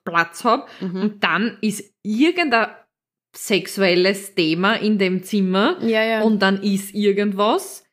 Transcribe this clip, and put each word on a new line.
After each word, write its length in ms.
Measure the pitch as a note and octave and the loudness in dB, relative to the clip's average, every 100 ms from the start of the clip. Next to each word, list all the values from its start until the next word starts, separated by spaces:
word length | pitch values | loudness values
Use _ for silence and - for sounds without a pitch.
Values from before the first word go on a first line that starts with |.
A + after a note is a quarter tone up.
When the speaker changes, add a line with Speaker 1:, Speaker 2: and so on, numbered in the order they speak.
Speaker 1:
Platz 400 | - E3+ E3 - | -4 -2 -2 -2
hab, 240 | B3 B3 - - | 0 0 -2 -10
Speaker 2:
Mhm. 200 | F#3+ F#3 | -8 -4
Speaker 1:
und 220 | G#3 G#3 | -4 -2
dann 340 | F3+ E3 A3+ - | -2 0 -2 -4
ist 320 | A3 G3+ - _ | -6 -6 -10 _
irgendein 640 | G3+ G#3+ D#4 F4 E4 A#3 G#3 - _ _ _ _ _ - | -6 2 2 2 0 0 0 -6 _ _ _ _ _ -14
sexuelles 1000 | - F#3+ F3+ - F#3+ F3+ F#3 G3 - - | -2 -2 -2 0 2 4 2 0 -4 -2
Thema 380 | D#3+ D#3+ F#3+ A3+ | 0 2 0 0
in 220 | G#3 G#3+ | 0 2
dem 260 | F#3+ F#3 | 2 0
Zimmer 540 | F#3 G#3 F#3+ F#3 A#3 F4+ | -2 0 0 2 0 0
Speaker 2:
Ja, 220 | A3+ A3 | 0 0
ja. 180 | A3 A3 | 0 2
Speaker 1:
und 180 | A3 G#3 | 2 2
dann 200 | F#3+ G3 | 2 0
ist 300 | G#3 G3 - | 0 -2 -4
irgendwas 920 | G#3 G#3 G3 G#3 F#3+ G#3 E4 - - _ | 0 0 2 0 0 0 0 -4 -16 _